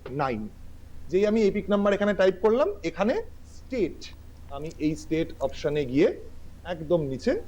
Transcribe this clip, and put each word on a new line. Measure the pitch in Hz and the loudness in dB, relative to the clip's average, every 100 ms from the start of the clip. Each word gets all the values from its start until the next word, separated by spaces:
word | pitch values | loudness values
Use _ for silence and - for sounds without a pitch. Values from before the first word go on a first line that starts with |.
| - | -10
নাইন। | 135 139 110 107 - - - - - - | -4 -2 -2 -6 -10 -14 -14 -14 -12 -2
যেই | 180 208 | 2 4
আমি | 220 | 6
এপিক | 202 196 196 | 4 2 2
নাম্বার | 202 202 | 2 4
এখানে | 196 202 | 4 2
টাইপ | 196 190 190 | 4 4 6
করলাম, | 214 233 330 415 | 4 4 2 0
এখানে | 330 - 202 370 466 - - - | -6 0 2 2 -2 -12 -16 -16
স্টেট, | - 262 180 - - - - - - | -8 -2 -2 -2 -14 -16 -18 -16 -12
আমি | 143 156 - | -10 -10 -2
এই | 151 156 | -2 -2
স্টেট | - 160 165 - | -2 -2 -2 -2
অপশনে | 139 - 156 147 135 | -4 -2 -2 0 2
গিয়ে | 131 214 392 - - - - | 4 4 2 -8 -12 -14 -14
একদম | 165 175 151 170 | -8 -8 2 2
নিচে | 143 131 - 381 | 2 -2 0 0